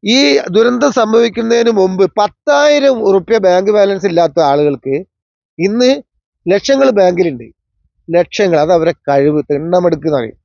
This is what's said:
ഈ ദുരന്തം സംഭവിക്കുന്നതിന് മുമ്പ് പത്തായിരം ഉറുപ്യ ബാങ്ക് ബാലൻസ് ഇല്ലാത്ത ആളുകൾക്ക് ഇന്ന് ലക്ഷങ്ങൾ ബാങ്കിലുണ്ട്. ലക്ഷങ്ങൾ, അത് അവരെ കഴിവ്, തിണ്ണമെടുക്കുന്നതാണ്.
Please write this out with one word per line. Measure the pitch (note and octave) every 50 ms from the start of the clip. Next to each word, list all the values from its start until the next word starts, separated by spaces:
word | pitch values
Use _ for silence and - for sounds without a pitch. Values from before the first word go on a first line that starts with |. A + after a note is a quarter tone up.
| - G3+ A#3
ഈ | C4 C#4+ C#4+ C#4 C#4 - - F3
ദുരന്തം | G#3 A3+ A#3+ B3 B3 C4+ C#4+ A3 C4
സംഭവിക്കുന്നതിന് | A3+ A3 A3 A#3 A#3 A#3 F#3 A#3 A3+ A3+ A#3 A#3 A#3 A#3 A3+ G3+
മുമ്പ് | F#3+ F#3+ F#3 F#3 G3 F3 _ G#3+
പത്തായിരം | G#3 G#3 _ _ _ - C#4+ C#4+ D4 D4+ D4 D4 C#4 C#4 C4 A3+ G#3+ G3
ഉറുപ്യ | G3 G3 E3+ - A3+ A3 F#3+
ബാങ്ക് | F#3 F3+ F3+ F#3+ G3 G#3
ബാലൻസ് | G#3 G3+ G3 G3 F#3+ E3 G3+
ഇല്ലാത്ത | E3+ E3+ E3+ D#3+ C#3 F3 D#3+ C#3+
ആളുകൾക്ക് | C#3 D3 D3+ D3 C#3+ B2 _ C3 C3+ D3 F#3+ _ _ _ _ _ _ _ _ _ _ -
ഇന്ന് | E3 G3 G#3 A#3+ B3 B3+ C4+ C#4+ - _ _ _ _ _ _ _ _ F3 F#3
ലക്ഷങ്ങൾ | G3+ - - C4+ C4+ C#4 C4+ A#3 G3+
ബാങ്കിലുണ്ട്. | F#3+ F3+ F3+ F3 F3+ E3+ C#3 A#2+ A#2 A2+ _ _ _ _ _ _ _ _ _ _ _ - E3
ലക്ഷങ്ങൾ, | E3+ F3 - - - G#3 F#3 E3+ D3+ D3
അത് | D#3+ F3+ E3+
അവരെ | D#3+ D#3+ - _ _ -
കഴിവ്, | C#3+ C#3 C#3 D3 D3+ D3+ C#3 _
തിണ്ണമെടുക്കുന്നതാണ്. | D3 C#3+ D#3 E3+ F3 F3+ F3+ F3 E3 D3+ C#3+ D#3+ D3+ C3+ A#2+ A2 - _